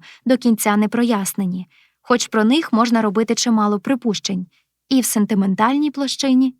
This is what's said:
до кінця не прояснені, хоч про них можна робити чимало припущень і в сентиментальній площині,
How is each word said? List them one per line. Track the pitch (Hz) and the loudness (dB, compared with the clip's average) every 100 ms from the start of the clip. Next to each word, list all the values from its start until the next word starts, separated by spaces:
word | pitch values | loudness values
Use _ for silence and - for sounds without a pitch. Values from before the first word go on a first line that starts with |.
| - - 240 | -8 -8 0
до | 254 | 2
кінця | 240 214 214 208 | 2 0 0 0
не | 214 | 0
прояснені, | 233 240 214 190 - 185 185 180 _ _ _ | 0 0 -2 -4 -4 -4 -6 -10 _ _ _
хоч | - 240 - | -2 -2 0
про | 220 | 0
них | 214 294 - | 2 2 2
можна | 220 233 233 | 0 2 2
робити | 214 196 226 | 0 0 0
чимало | 233 247 220 208 208 | -2 0 2 2 -2
припущень | 226 262 233 190 - 185 185 _ _ _ - | -2 -2 -2 -4 -4 -6 -8 _ _ _ -2
і | 262 | 0
в | |
сентиментальній | 220 220 202 208 196 190 220 285 294 | 0 0 0 0 0 0 0 0 -2
площині, | 277 269 - 277 254 262 | -2 -6 -2 0 2 2